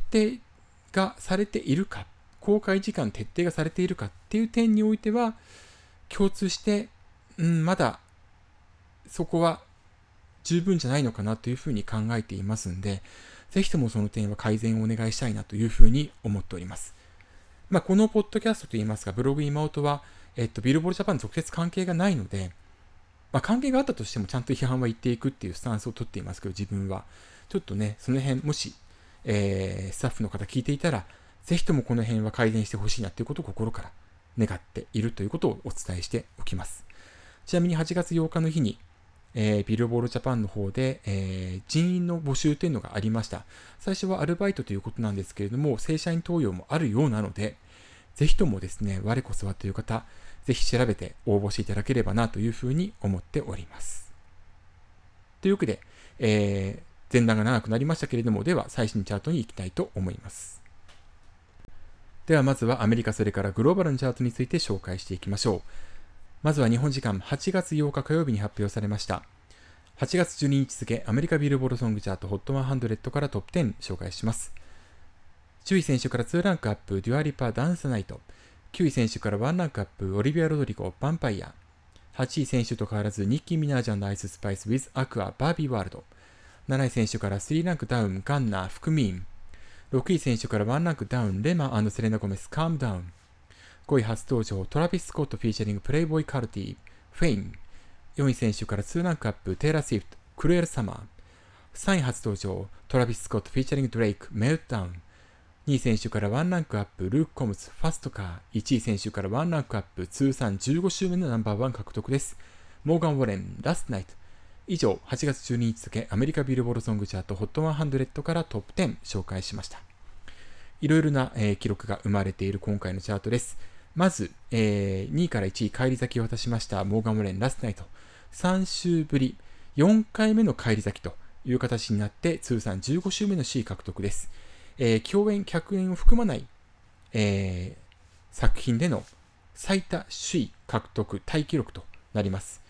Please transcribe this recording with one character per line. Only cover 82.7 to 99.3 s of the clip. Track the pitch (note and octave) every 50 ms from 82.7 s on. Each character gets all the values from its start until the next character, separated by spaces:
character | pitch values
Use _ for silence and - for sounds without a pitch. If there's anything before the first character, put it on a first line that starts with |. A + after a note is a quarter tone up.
| A#2+
と | A2 G#2+
変 | - A2 G#2
わ | G#2
ら | G#2+
ず、 | G2+ - G2
ニ | G2+ B2+ D#3
ッ | -
キ | - E3+
ー・ | D#3+
ミ | D#3 C#3+
ナ | C#3 B2+
ー |
ジ | A#2 A#2
ュ& | G#2 G2+ G2+
ア | G2+
イ | G2 -
ス | - G2
ス | - -
パ | - G#2
イ | G2 -
ス | - G#2
with | A#2 C3+ - - -
ア | B2+ C3
ク | - - A2+ F#2+
ア、 | F#2+ - -
バ | C3 D#3+ E3+
ー | -
ビ | D3+
ー | C3
ワ | B2+ G#2+
ー | F#2
ル | F#2
ド。 | - - - - - - - - - - - - - - - -
七 | C3+ C3+ C3+
位 | B2
選 | - B2 A2+ -
手 | - A2
か | - G2+
ら | G2 G2
ス | - - D3+
リ | D#3+ E3
ー |
ラ | F#3 E3+
ン | -
ク | -
ダ | - B2+ A#2+ A2
ウ | G2
ン、 | F#2+ F#2+ -
ガ | - C#3+ C#3+
ン | C3 A2
ナ | G2+ F#2+ F#2
ー、 | F#2
フ | - -
ク | - D#3
ミ | D#3+ D#3 B2 G2
ン。 | F2+ F2+ - - - - - - - - - - - - - -
六 | - B2+ - -
位 | F#3 D3+
選 | - C3 A#2 A2+
手 | - G#2+
か | - G#2
ら | G#2
ワ | A2 B2+ D3+
ン | E3+
ラ | F3
ン | D#3
ク | - G#2+
ダ | - B2 B2 A#2
ウ | G2+
ン、 | F#2 F#2+
レ | A2 D#3 F3+
マ& | E3+ C#3+ C3 B2+ G#2+ G#2+ G#2+
セ | - -
レ | A2+ A2
ナ・ | A2 G#2
ゴ | - G2
メ | G2
ス、 | - - -
カ | - D3+ D#3+
ー | E3
ム | E3 C#3
ダ | C3+ A2+
ウ | G2 F2+
ン。 | F2 F2 - - _ _ _ - - - - - - - - - -
五 | - D3 C3
位 | A2
初 | A2 A2+ - -
登 | - C3 A#2 A2
場、 | - G#2+ F#2+ F#2
ト | - - C#3+
ラ | E3 F3
ビ | - F3
ス・ | - -
ス |
コ | - - D3
ッ |
ト | - - -
フ | -
ィ | A2+
ー | G#2
チ | -
ャ | A2
リ | G#2 G2+
ン |
グ | G2
プ | - -
レ | C#3+ D#3
イ | E3+
ボ | D#3 D#3 D#3+
ー | D3+
イ・ |
カ | - - C3+
ル | A2+ G#2+
テ | - G2+
ィ、 | G2 G2 G2 - - - - - - -
フ | - - -
ェ | - A2
イ |
ン。 | G2+ F#2 - - - - - - - - - - - - - -
四 | - C#3 C3+
位 | A#2
選 | - A#2+ A2 G#2
手 | - G#2+
か | - G#2+
ら | G#2 -
ツ | - - E3+
ー | F3
ラ | F3+ E3
ン | -
ク | -
ア | A2